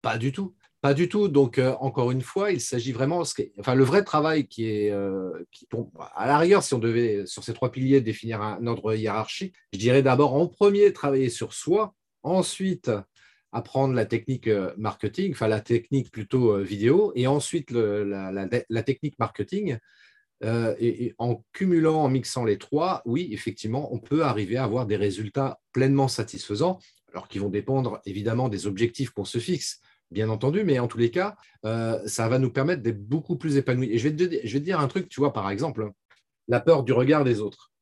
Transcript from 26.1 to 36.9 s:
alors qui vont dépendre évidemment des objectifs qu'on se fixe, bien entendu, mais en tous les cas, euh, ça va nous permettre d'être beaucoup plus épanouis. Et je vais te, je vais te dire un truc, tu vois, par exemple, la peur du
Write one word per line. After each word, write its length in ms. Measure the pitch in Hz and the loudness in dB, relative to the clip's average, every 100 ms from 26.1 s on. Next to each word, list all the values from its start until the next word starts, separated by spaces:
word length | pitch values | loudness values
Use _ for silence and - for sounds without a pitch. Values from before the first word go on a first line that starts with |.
| - 110 95 - 104 165 185 _ _ _ | 0 -6 -8 -6 0 0 0 _ _ _
alors 160 | 87 - | -14 -10
qui 100 | 98 | -6
vont 100 | 101 | -4
dépendre 520 | 101 101 135 123 101 - | -4 0 0 0 -6 -10
évidemment 420 | 98 104 117 131 | -6 -2 -2 -2
des 180 | 101 101 | -2 -6
objectifs 440 | 98 117 - 131 | -2 -2 -2 -8
qu'on 140 | - | -6
se 140 | 95 117 | -6 -6
fixe, 400 | 113 170 - - _ _ _ | -4 -4 -4 -12 _ _ _
bien 180 | 92 110 | -4 -2
entendu, 360 | 110 127 175 | 0 0 0
mais 160 | 208 131 | 2 0
en 80 | 120 | 0
tous 100 | 113 | 0
les 140 | 117 | 0
cas, 240 | 175 196 202 _ _ | 2 -2 -6 _ _
euh, 380 | 110 113 113 113 107 | -6 -4 -2 -4 -4
ça 220 | - 113 | -2 0
va 120 | 131 | 2
nous 100 | 131 | 0
permettre 320 | 135 143 180 | 0 0 0
d'être 180 | 117 107 | -2 -4
beaucoup 360 | 101 151 156 165 | -4 -4 -4 -6
plus 200 | 160 139 | 0 0
épanouis. 360 | 131 123 127 | 2 0 0
Et 60 | 113 | 0
je 100 | 135 | 0
vais 80 | 151 | 0
te, 80 | |
je 280 | 180 160 113 | 0 0 -4
vais 60 | 127 | -4
te 60 | |
dire 160 | 151 175 | -2 0
un 80 | 139 | 0
truc, 200 | 190 180 | -2 -6
tu 120 | - | 0
vois, 120 | 143 | 0
par 160 | 117 98 | 0 -4
exemple, 440 | 101 156 113 107 - _ _ _ _ - | -2 -4 -4 -8 -10 _ _ _ _ 0
la 100 | 120 | 0
peur 240 | 135 160 | 6 4
du 100 | 123 | 6